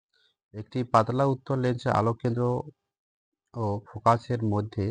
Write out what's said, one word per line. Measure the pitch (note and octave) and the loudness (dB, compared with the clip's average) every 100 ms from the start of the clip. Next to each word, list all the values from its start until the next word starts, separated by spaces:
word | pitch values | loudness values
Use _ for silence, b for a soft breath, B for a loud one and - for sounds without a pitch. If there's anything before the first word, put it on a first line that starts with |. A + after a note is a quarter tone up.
| _ b b _ _ | _ b b _ _
একটি | G#2 A2 B2+ | -16 -8 -6
পাতলা | B2 A#2 A2 B2+ | 2 2 4 2
উত্তল | C#3 C3+ - C3+ | 0 0 -2 -2
লেন্সে | B2 A#2+ C3 | 0 0 0
আলোক | A2 G#2+ A#2 | 0 0 0
কেন্দ্র | B2 A#2 B2 B2 - - _ _ _ _ _ _ _ | -2 -2 -2 -2 -6 -16 _ _ _ _ _ _ _
ও | A#2 G#2+ G#2 - | -6 -4 -4 -8
ফোকাসের | A2 A#2 A#2 - A#2+ | 0 2 2 2 -2
মধ্যে | A2 G#2 G#2+ - G2 | 0 0 -2 -4 -4